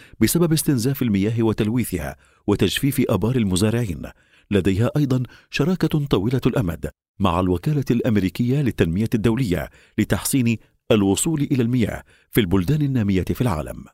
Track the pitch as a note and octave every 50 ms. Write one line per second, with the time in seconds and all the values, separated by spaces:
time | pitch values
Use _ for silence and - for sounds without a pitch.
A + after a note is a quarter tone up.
0 | - - - - A2 A2 - E3+ F3 D#3+ D#3+ D3+ - - D3 A#2+ G#2 C3+ C#3 -
1 | C3+ A#2 G2+ G2 G2 G#2+ A#2 A#2 A2+ A2 G#2 - A2+ G#2+ A#2 B2+ G#2+ - F2+ D#2+
2 | D#2 C2+ C2 - _ _ _ _ _ - G#2 F#2 G#2+ F2+ - - - C#3+ C3+ -
3 | B2 - A2+ F#2 G2+ A2+ C3 B2+ A2 G2 F2+ F2 G#2+ G#2+ A2 A#2+ A#2+ F#2+ E2 C2+
4 | - - - _ _ _ _ _ _ - G#2 G2 E2+ G2+ F#2+ F#2 A#2 B2+ - D3+
5 | D3 B2 B2+ B2+ B2+ - - - _ _ - - C#3 F3 F#3+ - - D#3 - D#3
6 | C#3+ C#3 C#3 G#2 F2+ A#2+ C3 B2 - B2+ - C#3 G#2+ E2+ E2 - - C#2+ - _
7 | _ _ _ - G2 F#2 E2+ F2+ F#2 F2+ F2+ E2+ - D#3 D3+ C#3+ C3 - B2+ A#2
8 | - B2+ G#2+ G#2 F#2 F#2 - - B2 A#2+ C3 D3 D3 A2+ - - G2+ E2 D#2+ G2
9 | A2+ A2 - A2+ G2 A#2 A2+ B2+ C3+ G2 F2 D#2+ C2 - - - - _ _ -
10 | G#2 - - F#2+ - - - C#3 A#2+ A#2 A2+ - _ _ _ _ _ - A#2+ G#2+
11 | G2 G2 G2 - - E3+ D#3+ C3 C#3 - C#3+ - A2+ A2+ B2 B2+ G#2+ E2+ C#2+ C2+
12 | - _ _ _ _ _ - B2+ G#2+ E2+ F#2 G2 F2+ E2+ D3 D3+ D3 C#3 C3 B2
13 | G#2 G2+ F#2+ F2+ E2+ - F2+ - B2+ A#2 F2 D#2 C2 - A#1 C2+ C#2 -